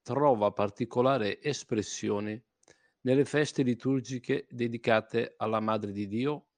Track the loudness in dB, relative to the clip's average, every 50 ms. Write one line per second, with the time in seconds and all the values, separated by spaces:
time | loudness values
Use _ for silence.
0 | _ -2 0 4 6 4 6 6 4 2 2 2 -2 -2 0 -4 -6 -2 0 2
1 | 4 4 4 2 0 -2 -2 -2 -4 -6 -6 -6 -6 _ -2 -2 -2 -4 -8 -6
2 | -2 -2 -2 -2 -2 -6 -8 -10 _ _ _ _ _ _ -20 _ _ _ _ _
3 | _ 2 2 2 2 2 0 0 0 0 0 0 0 0 0 0 0 -2 -2 -2
4 | -2 -6 -10 -10 -4 -4 -4 -4 -4 _ -6 -4 -4 -4 -4 -2 2 4 4 4
5 | 2 0 -2 -2 -2 -2 -4 _ -4 -2 0 0 0 0 -2 -2 -2 -6 -6 -6
6 | -6 -4 -4 -2 -2 -2 -4 -6 _ _ _